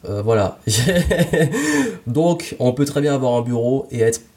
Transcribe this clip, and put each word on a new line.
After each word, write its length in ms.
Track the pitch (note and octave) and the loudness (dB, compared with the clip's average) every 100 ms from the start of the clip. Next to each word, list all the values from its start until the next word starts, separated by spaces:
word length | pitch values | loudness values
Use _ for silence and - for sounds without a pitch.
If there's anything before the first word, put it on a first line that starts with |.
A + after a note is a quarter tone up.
| G#2 | -6
euh, 140 | G#2 | -4
voilà. 380 | G#2+ A2+ F#2+ - - | 0 2 0 -2 -2
<laughs> 1400 | A2 B2 F3 - F3 E3+ E3+ D#3 G#3+ D4+ D4 B3 F#2+ - | 0 2 2 2 0 2 2 0 0 0 0 -2 -4 -4
Donc, 480 | B2+ F3 E3+ - - | 0 2 0 -6 -2
on 120 | B2 | -2
peut 140 | B2 C#3+ | 0 -2
très 160 | C#3+ | 0
bien 120 | D3 | 0
avoir 220 | C#3 B2+ A#2+ | 0 0 0
un 60 | |
bureau 460 | A#2+ A#2+ A#2+ C3+ - | 0 -2 0 -2 -4
et 80 | A#2+ | 0
être 220 | A2+ A2+ - | 0 0 -10